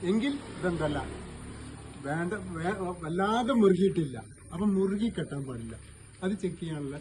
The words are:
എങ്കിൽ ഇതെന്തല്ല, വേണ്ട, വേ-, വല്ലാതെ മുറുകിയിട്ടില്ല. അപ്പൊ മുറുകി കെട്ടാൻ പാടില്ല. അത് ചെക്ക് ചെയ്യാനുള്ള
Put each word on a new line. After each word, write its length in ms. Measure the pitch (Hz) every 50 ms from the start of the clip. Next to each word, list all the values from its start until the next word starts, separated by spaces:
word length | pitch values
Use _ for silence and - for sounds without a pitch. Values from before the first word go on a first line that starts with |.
| 190 175
എങ്കിൽ 240 | 202 226 226 277 285 285 - - - -
ഇതെന്തല്ല, 400 | - 185 175 156 156 147 147 139 123 - - - - - - - - - - - - - - - - - - - -
വേണ്ട, 280 | 139 147 165 175 180 214 208 190 185 175
വേ-, 220 | 165 160 180 214 196 190 180 180 175 165
വല്ലാതെ 500 | 156 170 180 196 208 220 240 247 226 277 233
മുറുകിയിട്ടില്ല. 560 | 208 196 185 170 196 190 156 175 160 135 123 117 - - - - - - -
അപ്പൊ 120 | 170 208 208 196
മുറുകി 320 | 190 196 190 196 208 226 226 -
കെട്ടാൻ 260 | - 151 - 151 139 135
പാടില്ല. 280 | 131 123 117 113 113 110 - - - - - - - - - -
അത് 100 | 185 214 196
ചെക്ക് 180 | - 180 156 -
ചെയ്യാനുള്ള 360 | 175 160 156 147 143 135 143 143